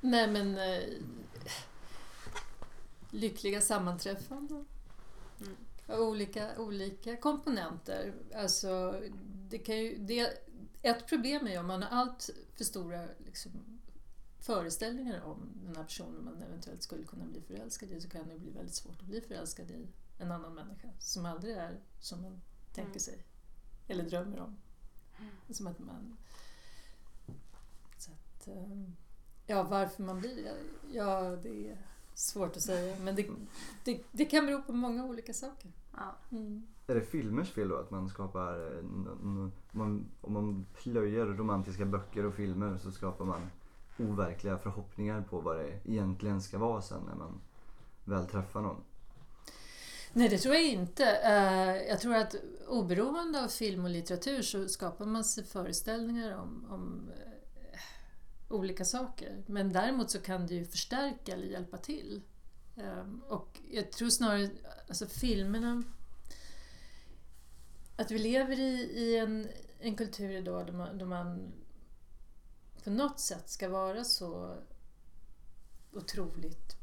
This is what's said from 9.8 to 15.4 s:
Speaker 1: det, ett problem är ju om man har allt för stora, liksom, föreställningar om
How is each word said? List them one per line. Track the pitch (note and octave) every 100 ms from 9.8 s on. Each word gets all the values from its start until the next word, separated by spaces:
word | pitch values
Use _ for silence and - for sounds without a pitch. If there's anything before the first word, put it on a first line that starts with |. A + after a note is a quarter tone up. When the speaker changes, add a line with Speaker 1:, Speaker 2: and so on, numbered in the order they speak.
| A3+ G#3+
Speaker 1:
det, | G3+ A#3+ A#3+ - - - - -
ett | - A#3+ -
problem | D#4+ A#3+ D4 B3
är |
ju | F3+
om | F3
man | F#3
har | G3+ A#3+
allt | B3+ B3 - - - -
för |
stora, | G#3 F#3+ E3+ E3+ E3+ - -
liksom, | - F#3+ F3 - - - - - - - -
föreställningar | - G#3+ E3 E3+ A3+ A#3+ B3+ F#3
om | D#3 D#3